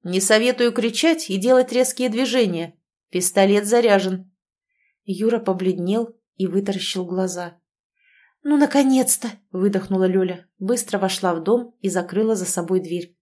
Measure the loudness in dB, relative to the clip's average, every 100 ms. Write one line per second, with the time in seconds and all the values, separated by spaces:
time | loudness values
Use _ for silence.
0 | -2 -2 4 4 4 2 0 2 -2 2
1 | 2 0 -2 -2 4 4 4 0 0 0
2 | -2 -2 0 0 0 -2 -8 _ _ _
3 | _ -4 0 2 4 4 2 2 4 2
4 | 2 -6 -10 _ _ _ _ _ _ _
5 | -10 -2 0 0 -2 0 -2 -2 -2 -2
6 | -4 -10 _ _ -2 -2 -2 -6 -6 -6
7 | -6 -4 -4 -6 -12 _ _ _ _ _
8 | _ _ _ _ 0 2 4 4 4 2
9 | 2 0 -2 -12 _ -2 0 0 -2 0
10 | 2 2 0 -6 _ _ -4 -4 -2 -4
11 | -2 -2 -2 -2 0 -2 -2 _ -4 -4
12 | -4 -2 0 -2 -2 -6 -2 -2 -2 -8
13 | -10 _